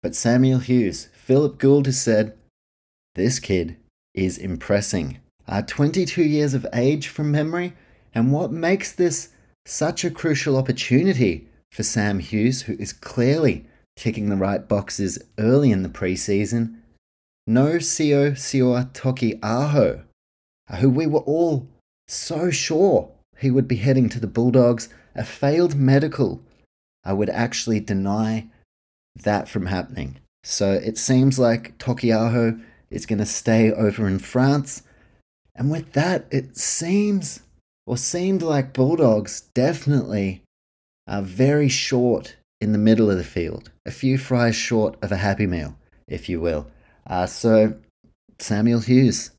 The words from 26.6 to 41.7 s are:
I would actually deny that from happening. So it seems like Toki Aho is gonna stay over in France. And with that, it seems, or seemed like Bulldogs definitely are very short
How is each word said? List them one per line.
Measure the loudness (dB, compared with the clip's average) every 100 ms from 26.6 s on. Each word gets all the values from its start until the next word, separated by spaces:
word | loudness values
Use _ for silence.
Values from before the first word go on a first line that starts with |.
| _ _ _ _
I | -4
would | -2 0
actually | -2 -4 -4 -2 -2
deny | -2 -2 -2 -2 -2 -4 -8 _ _ _ _ _ _ -6
that | -2 -2 -4
from | -6 -4
happening. | -4 -6 -10 -12 -12 _ _
So | -10 -2 0
it | 0 -4 -6
seems | 0 4 4 2
like | 2 0 -4 -10
Toki | -6 -2 2
Aho | 2 2 2 0 -2 -12 _ _
is | -14 -4
gonna | -4 -2
stay | -4 2 4 4
over | 4 0 0 -2
in | -2
France. | -2 0 2 2 -2 -12 _ _ _ _ _ _ _
And | -4 -4
with | -4 -4
that, | -2 0 -2 -2
it | -6 -6 -6
seems, | -4 -4 0 0 2 0 -4 -12 _ _ _ _ -6
or | -4
seemed | -2 -2 0 0
like | 0 0 -2
Bulldogs | 2 2 4 4 4 0 -12 _
definitely | 0 0 0 0 0 0 -2 -2 -6 _ _ _ _ _ _ -8
are | -8
very | -6 0 2 4
short | 2